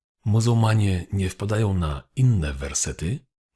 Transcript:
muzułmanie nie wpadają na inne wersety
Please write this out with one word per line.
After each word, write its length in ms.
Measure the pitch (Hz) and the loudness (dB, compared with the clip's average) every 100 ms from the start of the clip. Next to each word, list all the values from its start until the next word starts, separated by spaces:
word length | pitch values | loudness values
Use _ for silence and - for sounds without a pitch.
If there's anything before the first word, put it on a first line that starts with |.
| _ _ 113 | _ _ 0
muzułmanie 840 | 107 117 117 110 110 101 90 - | 2 2 2 4 4 2 0 -2
nie 160 | 98 92 | -4 -4
wpadają 440 | - 101 107 107 | -4 -4 -2 0
na 300 | 95 80 69 - - | 0 -2 -4 -8 0
inne 380 | 127 107 73 | 2 2 0
wersety 720 | 67 - - - 67 80 139 - _ _ | -4 -6 -6 -6 -6 -6 -6 -10 _ _